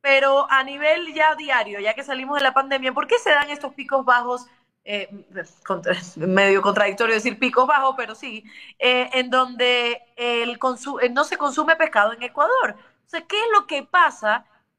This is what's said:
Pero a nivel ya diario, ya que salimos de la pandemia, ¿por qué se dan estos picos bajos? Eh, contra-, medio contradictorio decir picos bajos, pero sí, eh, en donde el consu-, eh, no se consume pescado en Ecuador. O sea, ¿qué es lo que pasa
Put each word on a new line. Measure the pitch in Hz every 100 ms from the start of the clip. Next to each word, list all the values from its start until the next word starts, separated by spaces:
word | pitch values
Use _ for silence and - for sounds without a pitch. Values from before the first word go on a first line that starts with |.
Pero | 277 269 277 277 -
a | 269
nivel | 269 285 302 339 330
ya | 302 311
diario, | 302 294 247 208 202
ya | 208
que | 226
salimos | 277 262 262 285
de |
la | 269
pandemia, | 269 269 269 262
¿por | 262 311
qué | 466
se | -
dan | 294 294
estos | 294 269
picos | 277 - 269
bajos? | 247 247 240 247 - _ _ _ 196
Eh, | 208 190 202 - 185 165 _ -
contra-, | 180 180 180 180
medio | - 180 190 196 196
contradictorio | 196 208 202 196 226 220
decir | 240 208
picos | 254 240 262
bajos, | 285 269 262
pero | 220
sí, | 220 269 220 214 - - -
eh, | 247 247 247
en | 254 254
donde | 254 254 240 247 247 240 233 _ -
el | 240 240 240 240
consu-, | 262 247 269 269
eh, | 247
no | 247
se | 302 359
consume | 285 277 311
pescado | 320 320 214 214
en | 233
Ecuador. | 247 285 440 508 214 -
O | _ _ -
sea, | 339 339
¿qué | 415
es | 466
lo | 415 403
que | 285
pasa | - 359 320 - 214 240 _ _ _